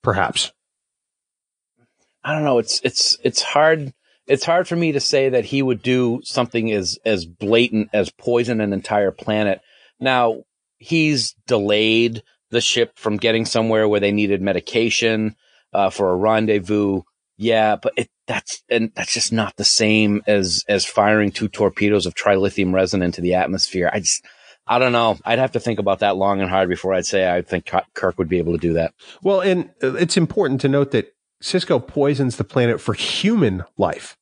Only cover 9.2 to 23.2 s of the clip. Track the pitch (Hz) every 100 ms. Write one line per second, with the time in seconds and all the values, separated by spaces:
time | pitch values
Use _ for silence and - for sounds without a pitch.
9.2 | - 107 104 95 _ _ _ _ 127 127
10.2 | 120 113 - _ _ _ 110 165 156 143
11.2 | - _ - 117 101 107 110 113 117 113
12.2 | _ _ _ 117 - 123 117 _ 110 104
13.2 | 113 113 107 117 113 110 107 104 101 104
14.2 | 101 98 98 90 - 117 117 - 113 110
15.2 | 107 - _ _ _ 95 98 - 98 90
16.2 | 107 110 110 104 90 104 101 98 - _
17.2 | _ _ 110 113 110 104 - - - _
18.2 | - 101 - - _ 120 113 - - -
19.2 | - 113 104 - 104 - 107 107 107 104
20.2 | 104 104 92 85 - 101 - - 104 107
21.2 | 104 - 107 - 104 - 104 104 87 -
22.2 | - 98 98 - 92 92 92 101 87 87